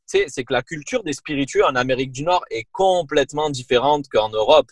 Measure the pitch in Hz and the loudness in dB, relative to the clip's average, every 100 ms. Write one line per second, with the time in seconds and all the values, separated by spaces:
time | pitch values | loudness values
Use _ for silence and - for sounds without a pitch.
0 | - 190 175 - 123 123 - 156 - 254 | -4 -2 -2 -6 -4 -4 -4 -12 -6 -4
1 | 185 139 - 143 139 196 185 131 127 131 | -4 -6 -6 -4 -2 0 0 2 0 -2
2 | 135 127 156 180 - 117 - - 190 180 | -4 -6 -2 -2 -2 -10 -10 0 2 2
3 | 160 147 135 147 151 139 123 123 131 147 | 0 0 0 0 -2 -4 0 2 2 0
4 | 143 113 107 110 110 151 135 | 0 0 0 0 4 4 4